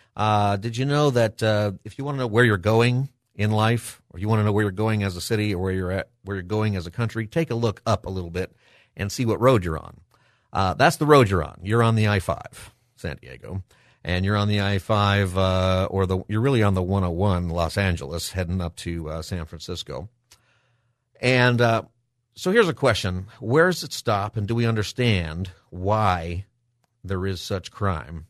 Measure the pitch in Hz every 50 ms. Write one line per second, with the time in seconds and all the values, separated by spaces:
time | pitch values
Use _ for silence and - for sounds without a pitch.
0 | _ _ - - 104 107 107 104 104 101 101 98 101 120 113 120 131 139 143 147
1 | 151 143 127 120 117 107 - - 113 110 107 104 104 104 95 - - 107 - -
2 | 135 147 143 135 127 117 101 117 123 113 104 92 87 104 113 113 117 123 123 127
3 | 139 139 _ _ _ _ _ - 104 107 107 107 110 110 120 113 - - - -
4 | _ _ - 87 98 107 113 110 107 104 101 107 107 101 92 98 107 110 110 104
5 | 101 98 87 87 - - 113 107 107 104 98 87 92 95 92 95 92 90 92 95
6 | - _ _ _ - 98 101 98 90 90 107 107 107 107 101 92 82 87 - -
7 | 117 110 - 113 110 107 - 165 165 - 117 117 117 110 - - - 113 107 -
8 | - - 95 95 87 85 82 90 92 - _ _ _ _ _ _ _ _ _ -
9 | 98 98 - - 127 113 107 - 113 131 131 104 87 85 78 76 - - - -
10 | _ _ _ _ _ _ _ _ _ _ - - 98 92 87 - 135 165 165 -
11 | 156 147 151 139 127 95 98 87 73 71 - - 87 98 110 117 117 113 113 110
12 | 107 104 104 98 - - 78 - - - - - - - _ _ _ _ _ _
13 | - 87 64 - - 62 65 60 - - 87 95 - _ _ _ _ _ _ _
14 | - - 90 90 92 98 104 104 101 104 104 104 101 101 101 95 - - 110 104
15 | 101 101 101 101 101 90 90 95 95 95 92 92 92 95 92 92 95 - - 95
16 | 95 90 95 92 - - 104 107 120 139 139 117 107 101 95 92 92 90 98 98
17 | 92 87 82 85 98 104 92 87 90 85 82 87 85 80 - 101 98 95 85 76
18 | 67 67 80 85 - - - 95 90 82 90 92 87 85 - - - 87 85 82
19 | 80 76 78 82 78 - 98 87 82 80 - 80 - - 90 80 - - 67 64
20 | 87 110 _ _ _ _ - _ _ _ _ _ _ _ _ _ _ _ _ _
21 | _ _ _ - 127 123 127 123 123 123 120 117 120 117 113 110 - - _ _
22 | _ _ _ _ _ _ _ - - 180 196 240 214 170 123 - - 127 110 -
23 | - 92 90 92 95 - - - - 110 123 156 165 185 170 - - - - -
24 | - 117 107 98 98 110 - 110 101 95 117 117 117 117 113 110 98 - - -
25 | 123 120 107 90 85 78 78 85 92 90 - _ _ _ - 90 90 98 107 107
26 | 107 98 90 87 82 85 87 90 98 _ _ _ _ _ _ _ _ _ _ _
27 | - 95 98 92 92 98 95 85 - - 101 92 87 - - - 104 98 87 76
28 | 57 69 85 80 78